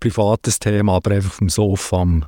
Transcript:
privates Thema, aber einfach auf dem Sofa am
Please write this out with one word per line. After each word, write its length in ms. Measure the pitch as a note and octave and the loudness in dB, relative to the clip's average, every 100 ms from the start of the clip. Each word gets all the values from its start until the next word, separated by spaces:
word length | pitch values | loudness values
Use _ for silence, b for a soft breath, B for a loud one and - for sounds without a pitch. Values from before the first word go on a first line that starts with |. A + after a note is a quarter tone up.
privates 580 | A#2 G#2+ G#2 A2 - - | -4 0 0 0 -2 -2
Thema, 360 | G#2+ G#2 G#2 | 0 0 2
aber 180 | F#2 - | 2 0
einfach 200 | G2+ F#2+ | 0 -2
auf 60 | - | -2
dem 120 | F#2+ | -2
Sofa 500 | - G#2 F#2+ - F#2 | 0 0 0 -2 0
am 240 | F2+ E2 | 2 0